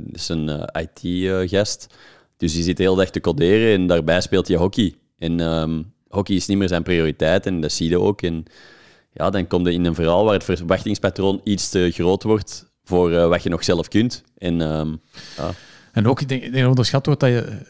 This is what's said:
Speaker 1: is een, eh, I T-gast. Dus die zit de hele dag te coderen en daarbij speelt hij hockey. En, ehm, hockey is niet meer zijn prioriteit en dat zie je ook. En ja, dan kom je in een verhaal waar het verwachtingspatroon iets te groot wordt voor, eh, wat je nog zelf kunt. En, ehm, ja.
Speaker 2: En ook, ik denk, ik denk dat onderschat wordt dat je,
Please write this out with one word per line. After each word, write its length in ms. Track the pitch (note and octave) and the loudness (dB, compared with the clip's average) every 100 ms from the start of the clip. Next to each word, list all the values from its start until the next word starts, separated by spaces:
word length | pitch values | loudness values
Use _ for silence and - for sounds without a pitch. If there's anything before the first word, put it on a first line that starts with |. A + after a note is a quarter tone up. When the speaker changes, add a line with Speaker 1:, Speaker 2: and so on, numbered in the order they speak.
| - | -10
Speaker 1:
is 180 | - - | -10 -6
een, 200 | E2 D2+ | -4 -4
eh, 320 | D2 - D#2+ | -6 -8 -8
I 40 | E2 - F2 F2+ F#2 F#2+ F2+ | -10 -10 -6 -4 -2 -2 0
T-gast. 400 | G2 G#2+ - - - - - _ - | 0 0 -4 -14 -20 -20 -20 _ -6
Dus 160 | E2 | -2
die 100 | E2 | 0
zit 140 | E2+ F2 | 0 2
de 60 | |
hele 120 | F#2+ F#2+ | 2 2
dag 140 | F#2+ | 0
te 120 | - | -2
coderen 520 | F2 D2+ E2+ A2 A2+ | -2 2 4 4 4
en 140 | G2 F2+ | 2 2
daarbij 340 | E2+ D#2+ F2 | 2 2 0
speelt 260 | - F#2+ E2+ | 0 0 2
hij 100 | F2 | 0
hockey. 360 | F#2 A2 F#2 - _ _ | 0 0 -2 -4 _ _
En, 220 | E2 E2+ | -4 -2
ehm, 420 | E2 E2 D#2+ D#2+ E2+ _ _ | 0 -2 -2 -4 -8 _ _
hockey 260 | G2+ F#2+ F#2 | -4 0 0
is 100 | - | 0
niet 100 | G2 | 0
meer 100 | F#2 | 0
zijn 160 | F2 | 0
prioriteit 640 | F2+ F2 D#2+ - D#2+ F#2+ G2 | 0 2 0 0 2 2 0
en 160 | F2 | -2
dat 100 | D2+ | -2
zie 180 | - E2 | -2 0
je 100 | F2+ | 2
ook. 220 | F#2+ G#2 | 2 0
En 220 | F2 E2 D#2 - - - - _ _ - | -4 -6 -10 -18 -20 -20 -20 _ _ -4
ja, 120 | E2+ | -2
dan 180 | G2 E2+ | -2 0
kom 200 | F2+ F2 | 0 2
je 60 | |
in 120 | F2 F2 | 2 0
een 100 | E2 | 0
verhaal 280 | E2 F2+ G#2+ | 2 4 4
waar 80 | |
het 100 | G2 | 2
verwachtingspatroon 960 | - F2 E2+ F#2 G#2+ G2+ G2 F#2+ G2 G2 | 0 -2 0 -2 -2 -2 -2 0 -2 -2
iets 260 | G#2+ G2 - | -2 -4 -2
te 220 | G2 F2+ | 0 0
groot 320 | E2+ F2 G2 | 2 0 2
wordt 480 | A2 A2 - - - _ | 2 0 -2 -16 -20 _
voor, 280 | - F2+ F2 | -2 2 4
eh, 160 | E2+ E2+ | 4 4
wat 160 | F2 | 2
je 60 | F#2+ | 0
nog 140 | E2+ | -2
zelf 240 | - F2 D#2+ | 0 -2 0
kunt. 360 | G#2 A#2+ - _ _ | 0 0 -2 _ _
En, 240 | F2+ E2+ | -4 -2
ehm, 300 | D#2 D#2 D#2 D#2 _ - - - | -2 -2 -4 -8 _ -20 -16 -10
ja. 120 | D#2+ F2+ - - _ | -8 -10 -16 -20 _
Speaker 2:
En 160 | A#2 A2 | 0 2
ook, 140 | C#3 | 0
ik 60 | C3+ | -2
denk, 120 | C3 | -6
ik 40 | - | -2
denk 100 | C3 | 2
dat 80 | B2+ | 4
onderschat 360 | B2+ A2+ C3 D3+ | 4 2 0 0
wordt 160 | C#3+ | 2
dat 80 | C3 | 2
je, 280 | A#2+ - G#2+ | 2 -2 -10